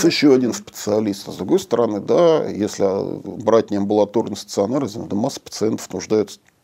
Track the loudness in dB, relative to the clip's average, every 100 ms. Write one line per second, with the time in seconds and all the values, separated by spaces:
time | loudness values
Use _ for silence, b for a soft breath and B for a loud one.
0 | 4 4 4 6 2 -4 -10 -8 -2 0
1 | 0 -4 -8 -8 -2 -2 0 0 0 -2
2 | 0 4 4 4 0 -4 -4 0 0 0
3 | -4 -8 -10 -6 2 4 4 0 2 2
4 | 2 0 -2 -6 -6 -2 0 -2 -4 -8
5 | -6 -4 -4 -6 -12 -4 -2 -2 -6 -10
6 | 0 0 0 -6 _ _